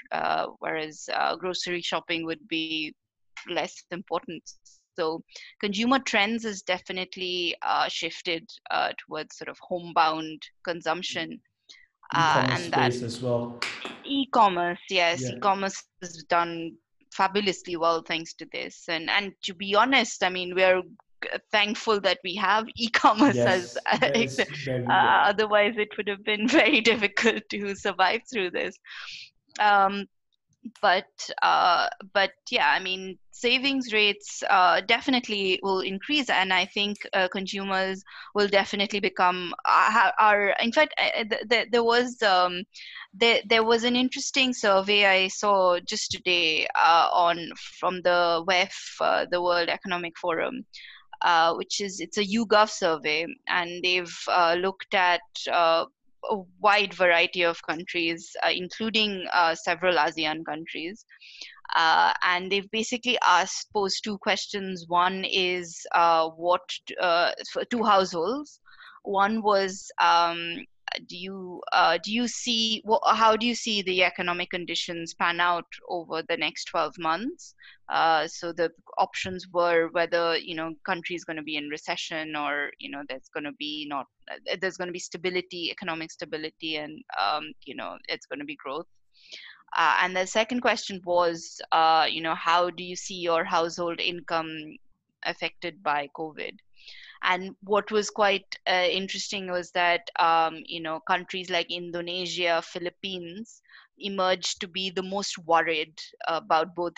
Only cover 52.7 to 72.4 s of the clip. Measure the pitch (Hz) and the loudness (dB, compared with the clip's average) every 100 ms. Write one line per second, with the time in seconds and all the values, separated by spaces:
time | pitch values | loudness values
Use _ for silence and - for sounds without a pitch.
52.7 | - 185 156 156 151 165 - - 180 175 | 2 0 0 0 -2 -4 -8 -4 -2 -2
53.7 | 175 180 180 175 170 - 180 170 175 185 | -4 0 0 -2 -8 0 2 4 2 0
54.7 | 190 - 202 180 175 - - - 143 165 | -4 -2 2 2 2 -2 -10 -2 2 4
55.7 | 165 - _ _ _ - 208 180 180 208 | 2 0 _ _ _ -6 -6 -6 _ 4
56.7 | 208 196 175 180 170 175 185 170 165 - | 4 2 2 4 6 4 2 0 0 -4
57.7 | 160 180 175 165 165 - - 170 165 180 | -6 -6 -4 -2 -4 -8 -4 -2 0 -4
58.7 | - 220 220 214 196 180 - 165 165 - | -6 -2 0 0 -2 -2 2 2 2 -2
59.7 | 165 180 170 151 160 156 156 165 151 165 | 0 2 2 2 0 -2 -4 -6 -10 -10
60.7 | 151 165 214 _ - - - - - - | -10 -10 -10 _ -20 -20 -20 -20 -18 -2
61.7 | - 165 170 170 - 185 180 185 202 196 | 2 6 6 6 4 0 0 0 -2 -2
62.7 | 220 226 240 240 240 - 180 190 - - | -4 -2 -4 -2 2 4 4 4 -4 -6
63.7 | 214 196 - 214 202 - 202 - 202 190 | -2 -2 -2 -4 -4 -2 -2 -4 -6 -6
64.7 | 185 165 175 180 190 190 - 185 180 170 | -8 -2 0 2 0 -2 0 0 -2 -6
65.7 | 170 - - 170 165 160 160 170 180 - | -12 -2 2 4 4 2 -2 0 0 0
66.7 | - - - 185 170 170 - - - - | -14 -12 -2 2 2 2 -2 -8 -8 -4
67.7 | 240 220 196 190 175 170 269 302 - _ | -2 4 4 4 0 -2 -4 -8 -16 _
68.7 | - - - - 196 196 220 208 196 196 | -20 -20 -16 -4 0 2 2 2 2 2
69.7 | 190 - - 175 170 170 170 170 170 - | -4 -10 0 4 4 4 0 -6 -8 -12
70.7 | _ - - - 175 185 196 185 175 - | _ -10 -10 -10 -12 -10 -10 -10 -12 -2
71.7 | - 170 170 175 220 240 - | 2 4 2 -2 -2 -2 -4